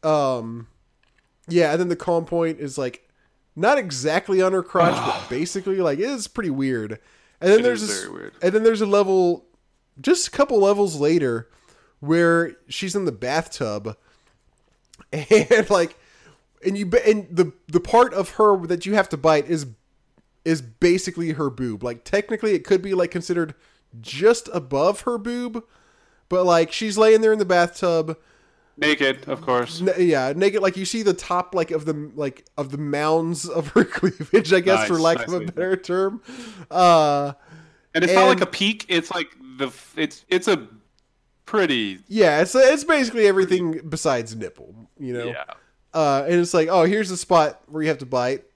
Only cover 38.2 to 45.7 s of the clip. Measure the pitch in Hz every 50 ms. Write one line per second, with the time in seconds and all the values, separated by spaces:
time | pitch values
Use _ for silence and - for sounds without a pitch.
38.2 | 190 - - 180 185 175 - - 196 202 220 214 - - 185 170 165 - 190 180
39.2 | 160 139 _ _ 131 131 131 127 139 131 - - - - - - 156 151 - -
40.2 | _ _ - 185 180 - 196 151 110 104 - - _ _ _ _ _ _ _ _
41.2 | _ _ _ _ _ - - 220 190 165 139 120 110 101 95 92 _ _ 196 220
42.2 | 208 170 151 147 170 175 - 254 262 254 294 302 285 320 339 294 269 226 226 240
43.2 | 214 202 190 190 190 185 185 180 175 170 160 160 - 160 147 156 - 160 135 120
44.2 | 113 110 113 113 107 90 - _ 65 - 90 113 110 _ _ _ 143 127 123 120
45.2 | 120 120 120 - - - - - _ _